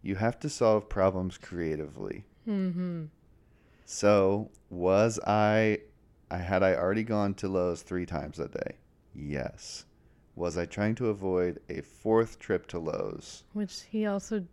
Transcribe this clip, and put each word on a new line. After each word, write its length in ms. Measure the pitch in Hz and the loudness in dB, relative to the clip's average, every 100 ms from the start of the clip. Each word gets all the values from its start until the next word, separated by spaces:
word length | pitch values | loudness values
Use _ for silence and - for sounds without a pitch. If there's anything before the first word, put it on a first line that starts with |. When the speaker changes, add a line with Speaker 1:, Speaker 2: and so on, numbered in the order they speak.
Speaker 1:
you 120 | - 95 | -4 0
have 220 | 113 123 | 0 0
to 80 | 151 | -8
solve 400 | - 117 107 - | 2 4 4 2
problems 500 | - 95 92 92 - | 2 2 2 -4 -6
creatively. 840 | - 87 85 76 76 - 50 - 104 _ - | -10 -4 -2 -2 -6 -8 -10 -10 -14 _ -6
Speaker 2:
Mm-hmm. 560 | 202 190 175 180 170 156 _ _ _ _ _ _ _ | -2 -2 -4 -6 -6 -10 _ _ _ _ _ _ _
Speaker 1:
So, 680 | - - 104 104 95 101 110 - _ | -14 2 6 6 6 2 -2 -14 _
was 480 | 90 90 95 113 107 - | -2 4 6 4 2 0
I, 540 | 104 107 107 110 107 - _ _ _ _ | 4 4 4 4 2 -4 _ _ _ _
I, 80 | 90 | -8
had 240 | 90 95 | 0 4
I 120 | 95 | 4
already 280 | 92 90 104 | 4 2 0
gone 320 | 113 107 101 | 0 0 0
to 140 | 101 98 | -2 -2
Lowe's 340 | 92 90 82 | 0 0 -2
three 240 | - 90 87 | -6 -6 -4
times 300 | 80 76 80 | -6 -8 -8
that 140 | 69 | -8
day? 240 | - - - _ _ _ | -6 -8 -10 _ _ _
Yes. 680 | - 71 71 62 - - - - _ _ _ _ - | -12 -6 -4 -6 -10 -16 -16 -18 _ _ _ _ -4
Was 200 | 87 85 | -4 -2
I 80 | |
trying 300 | 85 - 104 113 | -4 -2 -2 0
to 120 | 123 | -2
avoid 520 | 101 95 90 90 87 - | -2 0 2 0 -2 -8
a 140 | - | -10
fourth 560 | - - 110 110 113 - | -10 -8 2 2 2 -4
trip 280 | - 110 - | -2 -2 -2
to 100 | 87 | -6
Lowe's? 680 | 80 - 50 - - - - | -4 -4 -4 -6 -14 -20 -12
Speaker 2:
Which 300 | 208 202 - - | -8 -8 -10 -8
he 160 | 220 214 | -4 -2
also 380 | 202 - 214 175 | -4 -4 -6 -6